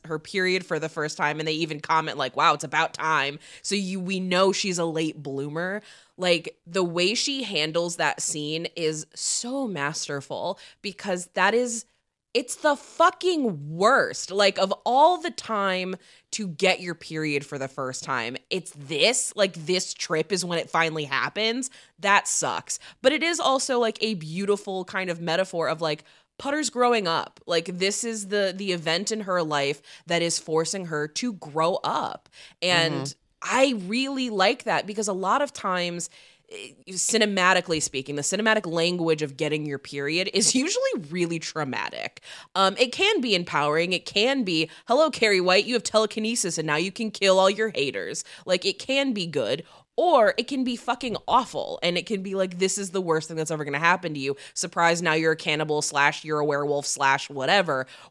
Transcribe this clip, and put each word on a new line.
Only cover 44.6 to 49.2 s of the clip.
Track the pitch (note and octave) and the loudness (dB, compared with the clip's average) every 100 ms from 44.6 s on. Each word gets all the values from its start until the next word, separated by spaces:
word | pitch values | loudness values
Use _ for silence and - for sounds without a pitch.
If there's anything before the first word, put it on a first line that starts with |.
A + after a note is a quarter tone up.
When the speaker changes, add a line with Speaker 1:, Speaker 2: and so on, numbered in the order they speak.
| D#3 - - | -2 -4 0
Speaker 1:
"Hello, | B3+ D#4 | 4 4
Carrie | - A3 F#3+ | 4 2 4
White, | F3+ F#3+ | 4 4
you | G#3 | 2
have | A#3+ | -2
telekinesis | - A3 G#3+ A3 G#3+ A#3+ F#3+ E3 | 0 2 2 0 -4 -2 -2 -2
and | D#3 | 0
now | D3+ | 0
you | F#3 | 0
can | - A3 | -2 -6
kill | - G3 F#3+ | 2 6 6
all | F#3+ | 6
your | G#3 A3 | 4 -2
haters." | - C#3 G2 F2 D#3 - - | 0 -2 -2 -6 -8 -10 -12
Like, | - F3+ G3 | -2 -2 0
it | F3+ | -4
can | - C#4 C4+ | -2 0 0
be | G#3 | -2